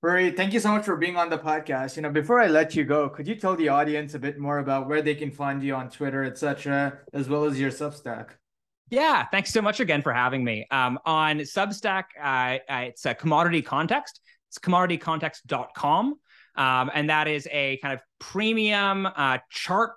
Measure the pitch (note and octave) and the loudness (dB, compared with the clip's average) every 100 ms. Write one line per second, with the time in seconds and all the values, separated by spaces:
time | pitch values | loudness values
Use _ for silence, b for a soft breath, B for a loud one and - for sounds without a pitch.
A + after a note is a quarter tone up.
0 | E3 F3+ F#3 F3+ G3 A3 A3 G#3 G#3 E3+ | 2 4 2 2 2 2 2 2 0 0
1 | E3+ F3+ E3+ D#3+ D#3 D#3 D#3 C3 C3 C3 | 0 0 0 -2 -2 -4 -2 -4 -4 -6
2 | D3+ D3 D3 B3 G#3+ D#3 D#3+ E3 C#3 D3+ | -2 0 2 4 6 6 4 0 2 2
3 | D3 C#3+ D3+ A3 F#3+ F#3 D#3 C#3 D3+ D3+ | 2 -2 -8 -4 -2 0 2 2 2 0
4 | D3 D3 C3+ D3 C#3+ D3 C3+ C3+ C3+ D3+ | -4 -6 -8 -6 -4 -2 0 -2 0 0
5 | D3+ D3 D3 - C#3 C#3 C#3 C3+ B2+ - | 0 -2 -4 -6 -4 -2 -4 -4 -6 -6
6 | C#3+ C#3 C3+ B2+ D3 C#3 C#3+ C#3 C#3 C#3 | -4 -2 -4 -2 -4 -2 -2 0 0 -4
7 | - C#3+ C3 D3 D3+ C3+ C3+ B2+ D3 C#3+ | -12 -6 -2 0 0 0 -2 -2 -8 -8
8 | B2+ A2+ - - _ _ _ _ _ A#3+ | -10 -10 -12 -20 _ _ _ _ _ 0
9 | D#4 C#4 - G3 F#3+ A3+ G#3 G#3 A3+ D3 | 2 2 0 -2 0 0 0 0 0 0
10 | C#3+ A#2+ B2 C3+ B2 G#2+ - C3+ B2+ B2+ | 0 0 0 0 -2 -4 -4 0 0 0
11 | - D#3 D#3 D3+ C#3+ - G3+ G3+ G#3+ F#3+ | -2 2 2 0 -2 -2 -2 -2 -2 -2
12 | F#3 - D3 C3 B2+ C3 - C3+ B2 - | -4 -6 -2 0 0 -2 -4 -6 -6 -6
13 | C3+ A#2+ D#3+ D#3 E3+ E3+ - C3+ E3 C4+ | -4 -2 2 4 4 2 0 -2 2 0
14 | D4 - b b _ - - F3+ F3+ F3 | -2 -18 b b _ -8 2 4 4 0
15 | - D#3+ D#3 - - C3+ B2 - D3 F#3 | -2 -2 -4 -8 -6 -6 -6 -4 2 2
16 | B3 D4 b b b - C3 C3 C3 D3+ | 2 -2 b b b -2 2 2 0 0
17 | D3 D#3 D3+ D3+ - D3 C#3 C3+ C#3+ C3 | 2 2 2 -2 -4 -2 -2 -2 -6 -6
18 | _ _ - F#3+ A3 A3+ G#3+ G#3 G3+ G3 | _ _ -10 -2 0 2 2 2 2 0
19 | F#3+ F#3 C#3 B2+ - - - F#3 A3+ | -2 0 0 0 -4 -10 -2 0 0